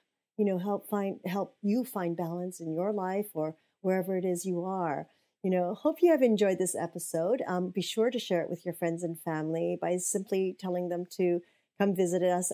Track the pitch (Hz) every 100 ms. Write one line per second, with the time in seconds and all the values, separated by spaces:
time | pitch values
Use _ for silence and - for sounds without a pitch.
0 | _ _ _ - 202 180 196 202 - 208
1 | 196 - 180 196 190 _ 202 233 233 202
2 | 175 170 165 175 180 - 165 160 190 208
3 | 185 196 202 160 156 156 _ _ 190 185
4 | 180 185 185 175 185 175 185 190 170 143
5 | 160 _ _ _ 190 180 175 214 302 320
6 | 349 302 254 208 202 180 185 - 170 175
7 | - 165 170 247 - 180 180 185 175 -
8 | 233 240 - 175 - 170 175 165 165 165
9 | 170 165 - 156 156 165 170 175 165 180
10 | - 202 196 190 190 185 185 180 180 175
11 | 180 - 180 175 - _ _ - 202 185
12 | 180 180 180 180 180